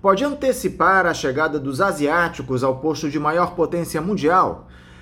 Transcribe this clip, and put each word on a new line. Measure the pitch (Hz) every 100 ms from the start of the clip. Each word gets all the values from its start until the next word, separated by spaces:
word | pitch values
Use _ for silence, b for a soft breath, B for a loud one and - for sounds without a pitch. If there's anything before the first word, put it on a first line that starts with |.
pode | 196 190
antecipar | 285 285 269 - 185 - 170 190 175
a |
chegada | 156 143 131 156 147
dos | 135 135
asiáticos | 196 151 143 170 165 - 127 127
ao | 135 127
posto | 156 143 151
de | 147
maior | 147 170 170 175
potência | 156 175 160 160
mundial? | 170 185 147 185 127 85 B B B B